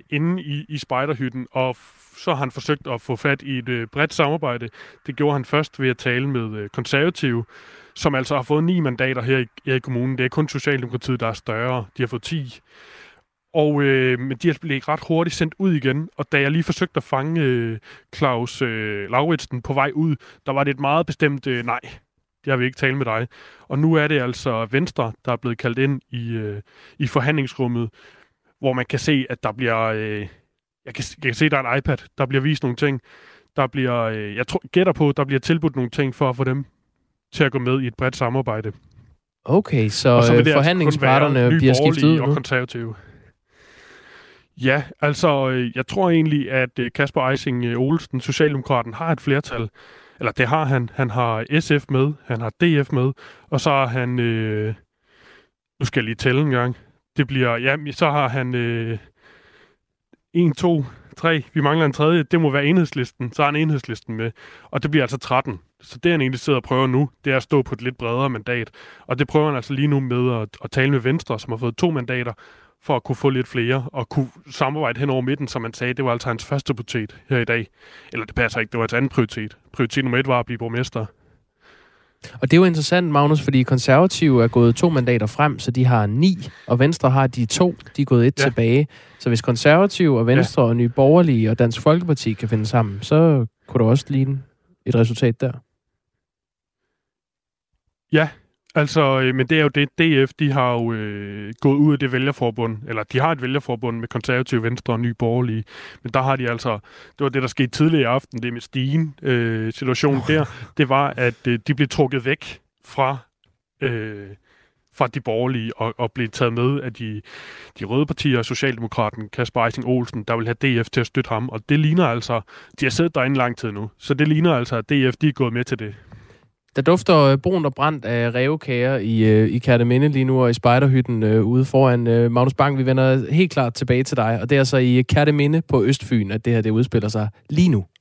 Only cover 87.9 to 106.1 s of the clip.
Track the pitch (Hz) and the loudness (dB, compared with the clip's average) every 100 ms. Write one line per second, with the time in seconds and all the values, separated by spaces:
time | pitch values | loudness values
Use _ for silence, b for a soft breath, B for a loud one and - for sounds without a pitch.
87.9 | - 139 120 123 - 135 117 117 127 147 | -2 2 4 4 4 0 2 2 2 0
88.9 | b b b 127 117 - 117 147 160 196 | b b b -2 0 0 2 6 6 4
89.9 | - 160 123 117 131 - - 117 117 120 | 2 2 4 4 4 4 2 2 4 2
90.9 | 131 135 170 165 120 110 117 120 113 151 | 4 6 6 6 4 2 2 2 2 2
91.9 | 165 175 143 117 104 110 110 107 120 107 | 2 2 -2 -2 -4 -2 -2 0 0 0
92.9 | 101 - 151 165 139 113 _ - 123 113 | -4 0 4 6 4 0 _ -4 0 4
93.9 | 127 - 139 135 135 - _ _ _ - | 2 2 -2 0 -4 -8 _ _ _ -2
94.9 | 117 113 113 123 113 131 123 _ _ _ | 2 2 2 0 0 -4 -6 _ _ _
95.9 | _ _ _ _ _ _ _ _ _ _ | _ _ _ _ _ _ _ _ _ _
96.9 | _ _ _ _ _ _ _ _ _ _ | _ _ _ _ _ _ _ _ _ _
97.9 | _ - 156 156 - _ _ _ 156 147 | _ 0 0 0 -4 _ _ _ -2 0
98.9 | 160 139 131 127 127 123 156 147 160 147 | 2 2 2 2 0 0 2 2 2 0
99.9 | - 165 139 135 - 147 139 123 120 117 | 2 2 4 2 0 0 2 0 0 -2
100.9 | 110 107 104 101 101 104 113 139 139 151 | -4 -6 -8 -10 -12 -12 -2 2 4 4
101.9 | 139 135 127 135 139 120 110 113 107 120 | 2 0 -2 -2 -2 -2 -2 -4 -6 -8
102.9 | 110 104 127 151 147 127 139 - 117 120 | -8 -4 0 0 0 -2 -4 -4 -6 -4
103.9 | 117 113 123 123 123 127 120 113 123 - | -6 -6 -6 -2 -2 0 -2 -2 -4 -4
104.9 | 117 120 113 117 120 123 110 - B B | -2 -2 -2 0 0 -2 -4 -8 B B
105.9 | B 117 | B -4